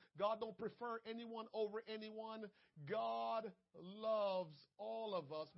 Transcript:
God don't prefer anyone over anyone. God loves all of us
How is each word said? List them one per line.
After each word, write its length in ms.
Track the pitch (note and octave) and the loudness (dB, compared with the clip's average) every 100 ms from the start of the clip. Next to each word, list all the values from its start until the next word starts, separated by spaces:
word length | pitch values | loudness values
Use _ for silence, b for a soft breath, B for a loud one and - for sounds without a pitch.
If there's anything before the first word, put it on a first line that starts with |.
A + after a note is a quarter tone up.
| b D3+ | b 2
God 200 | G#3 A3 | 4 4
don't 160 | A3+ - | -2 -2
prefer 440 | A3+ - A#3+ A3+ A3+ | -4 -2 -2 -2 -4
anyone 380 | A3+ A#3 A3+ A3+ | -6 -6 -6 -2
over 300 | A3 G#3+ G#3+ - | 0 2 0 -4
anyone. 560 | A3 G#3+ G#3+ A3 A3 G#3 b b - C#3+ | -6 -6 -6 -6 -6 -8 b b -12 0
God 600 | G#3+ A3+ A3+ A3+ A3+ A3 F3+ _ | 2 4 2 2 2 0 -8 _
loves 800 | E3 F3 G#3 A3 A3 G3+ F#3 E3+ D3 - - | -12 -12 -2 2 4 6 4 0 -8 -20 -10
all 360 | G#3+ A3+ A3 F#3+ | -6 -2 0 0
of 160 | C#3 | 0
us 160 | D#3 D#3 | -4 -6